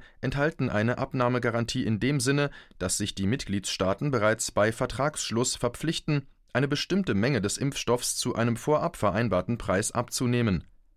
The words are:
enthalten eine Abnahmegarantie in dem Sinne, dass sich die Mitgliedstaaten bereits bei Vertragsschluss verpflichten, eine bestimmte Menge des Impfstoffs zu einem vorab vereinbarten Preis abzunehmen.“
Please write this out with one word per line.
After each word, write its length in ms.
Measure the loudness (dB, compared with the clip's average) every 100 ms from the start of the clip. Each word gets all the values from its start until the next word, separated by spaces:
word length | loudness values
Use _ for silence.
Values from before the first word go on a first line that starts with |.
| -6 -8
enthalten 500 | -4 0 -2 0 -2
eine 260 | 2 0 0
Abnahmegarantie 880 | -2 0 2 2 0 0 -2 -2
in 140 | 0 0
dem 220 | 2 2
Sinne, 300 | 2 2 0 -4 -16 -6
dass 200 | -4 -2
sich 180 | -4 -2
die 100 | 0
Mitgliedstaaten 840 | 0 -2 -4 -2 0 0 0 0
bereits 400 | 2 2 2 0
bei 180 | 2 2
Vertragsschluss 840 | 2 -2 0 -2 -2 -2 0 0 0
verpflichten, 720 | -4 -2 -4 -2 0 -2 -2 -16 _
eine 160 | 0 0
bestimmte 460 | 0 0 0 2
Menge 280 | 2 4 2
des 160 | 0 0
Impfstoffs 560 | -2 -2 0 0 0
zu 220 | -4 -2 0
einem 200 | 0 0
vorab 400 | 0 0 0 0
vereinbarten 640 | 0 2 2 0 0 -2
Preis 320 | 0 0 0
abzunehmen.“ 720 | -2 -2 -2 0 2 2 0 -4 -20 _